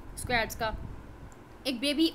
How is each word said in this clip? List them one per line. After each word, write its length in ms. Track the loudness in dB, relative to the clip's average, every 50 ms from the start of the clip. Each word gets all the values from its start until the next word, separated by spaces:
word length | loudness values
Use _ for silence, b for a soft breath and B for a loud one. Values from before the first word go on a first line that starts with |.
| -12 -12 -8
squads 380 | -6 0 2 4 4 4 2 0
का। 320 | -2 -2 0 -2 -2 -6 -8 -8 -10 -12 -14 -14 -14 -14 -14 -16 -16 -18 -18 -16 -6 -4
एक 140 | -2 0 2
baby 320 | 2 4 6 6 6 6